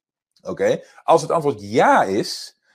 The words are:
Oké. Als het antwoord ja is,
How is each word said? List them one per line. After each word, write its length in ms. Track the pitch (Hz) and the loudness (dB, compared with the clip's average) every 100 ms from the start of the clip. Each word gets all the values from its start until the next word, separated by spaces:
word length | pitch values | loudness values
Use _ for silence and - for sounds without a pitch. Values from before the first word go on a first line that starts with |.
| _ _ _ _ | _ _ _ _
Oké. 400 | - 90 98 147 - - | -14 -4 -2 -2 -6 -14
Als 180 | - 160 | 2 2
het 100 | 156 | 2
antwoord 300 | 160 143 104 | -2 -2 -6
ja 420 | 101 120 226 254 | -4 2 4 4
is, 560 | 104 101 180 - - _ _ | 2 0 -4 -8 -14 _ _